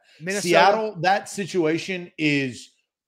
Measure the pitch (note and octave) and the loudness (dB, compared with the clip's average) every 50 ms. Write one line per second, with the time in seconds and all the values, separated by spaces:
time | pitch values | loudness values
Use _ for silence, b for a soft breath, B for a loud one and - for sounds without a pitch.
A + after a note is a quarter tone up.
0 | b b b b D3+ F3+ G3 G#3 F3 F3 E3 E3 F3 G3 G#3 A3 A3 G#3+ G3+ E3+ | b b b b -8 -6 -6 -4 0 2 4 6 6 6 4 2 0 -4 -6 -2
1 | D#3 F#3 F#3+ G#3+ G#3+ - - G3 G3 D3+ - F#3 D#3+ D#3 E3 D#3+ - - F#3 F3+ | 0 0 0 0 -2 -6 -8 -8 -6 -2 -2 0 0 0 0 -2 -4 -6 -8 -8
2 | F3 F#3 _ - D#3 D3+ C#3+ C#3 C#3 B2+ A2+ - - - _ _ _ _ _ _ | -10 -12 _ -2 0 0 0 0 -2 -4 -6 -10 -16 -20 _ _ _ _ _ _
3 | _ | _